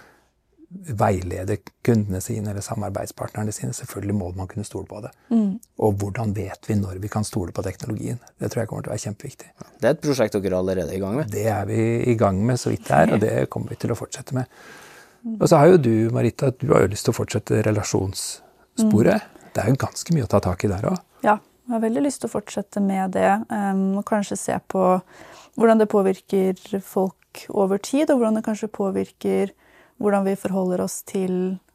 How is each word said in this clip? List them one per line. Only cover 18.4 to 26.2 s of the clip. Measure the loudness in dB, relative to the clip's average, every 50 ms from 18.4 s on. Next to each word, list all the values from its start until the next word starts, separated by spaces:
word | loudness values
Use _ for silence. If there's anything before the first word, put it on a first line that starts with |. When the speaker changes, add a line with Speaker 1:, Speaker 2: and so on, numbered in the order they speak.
| -18 _ _ _ _ _ -2 0 2 4 4 6 6 6 4 2 0
Speaker 2:
Mm. | -6 -20 -20 -20 -8 -6
Speaker 1:
Det | -2 0
er | 0
jo | 0
ganske | 0 0 -6 -6 -8 -2 0 0
mye | 0 2
å | 2
ta | 2 2
tak | 2 2 -2 0 0
i | -2
der | -2 0 0 -2
også. | -2 -2 -6 _ _ -2 2
Speaker 2:
Ja, | 2 2 2 0 _ _ _ _ -6
jeg | -4
har | -2
veldig | 0 0 0 0 0
lyst | -2 -2 -4 -8
til | -6
å | -6 -6
fortsette | -8 -6 -8 -8 -8 _ -4 -2 0
med | 0 0 0 -2 -2 0
det, | 2 4 4 2 2 0 -4
ehm, | -4 -2 -2 0 0 0 0 0 0 -2
og | -2
kanskje | -2 -2 -2 -2 -2 -6 -6
se | -4 -4 -4 -4 -6 -4
på | 0 2 4 4 4 2 0 _ -20 -20 -20 -20 -20 -20 -20 -14 -4 2
hvordan | 4 6 6 6
det | 4 4
påvirker | 4 2 2 2 0 -2